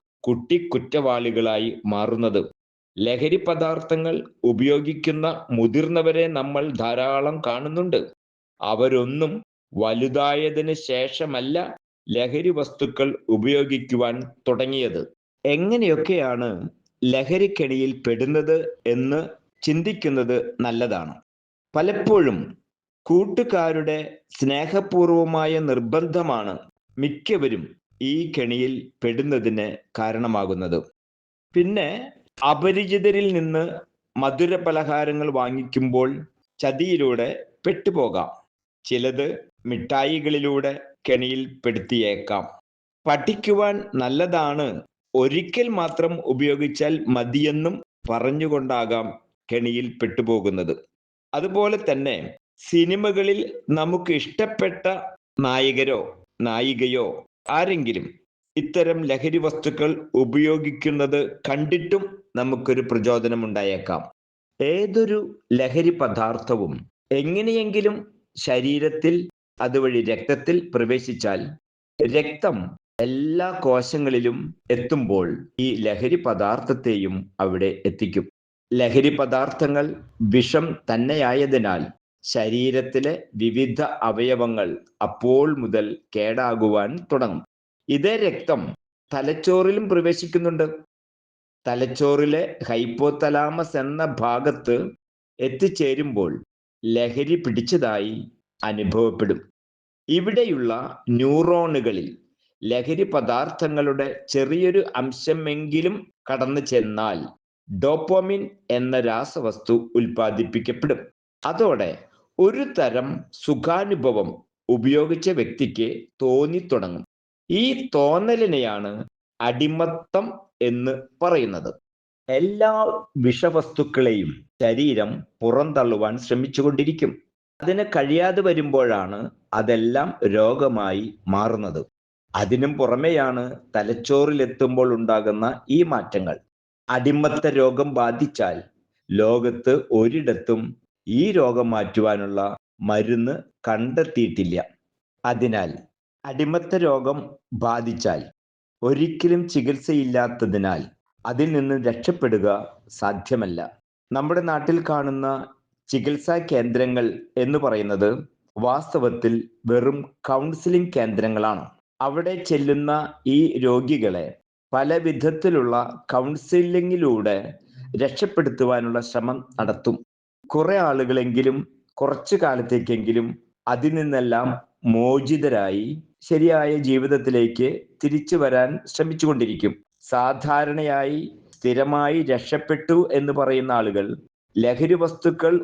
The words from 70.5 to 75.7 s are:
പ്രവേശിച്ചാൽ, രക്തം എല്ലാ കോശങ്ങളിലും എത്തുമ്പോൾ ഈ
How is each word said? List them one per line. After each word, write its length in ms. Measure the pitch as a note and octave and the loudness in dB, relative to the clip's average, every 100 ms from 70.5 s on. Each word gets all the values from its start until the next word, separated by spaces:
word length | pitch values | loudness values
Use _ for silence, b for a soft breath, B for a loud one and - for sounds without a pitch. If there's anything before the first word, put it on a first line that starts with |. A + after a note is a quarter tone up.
| F3 F3 | 0 0
പ്രവേശിച്ചാൽ, 720 | B2 A#2 B2+ B2+ A#2 G#2+ G2 C#3 - _ _ _ - | 0 2 0 -2 -6 -4 -4 -6 -14 _ _ _ -2
രക്തം 600 | A#2 C#3+ D3+ D3+ G3+ A#2 F2+ - _ - | 0 2 0 -2 -2 -2 -6 -12 _ -4
എല്ലാ 480 | A#2+ C3 D3+ E3+ F3+ E3+ | -4 -2 -2 0 -2 -2
കോശങ്ങളിലും 760 | C3+ B2+ B2+ D#3 C#3+ B2 A#2+ C3 D3+ - - | 2 2 2 -2 0 2 0 -2 -8 -8 -2
എത്തുമ്പോൾ 560 | B2 B2 D3+ A2+ G2 E2+ - - - | -2 0 -2 0 0 0 -4 -10 -4
ഈ 80 | C3 | -4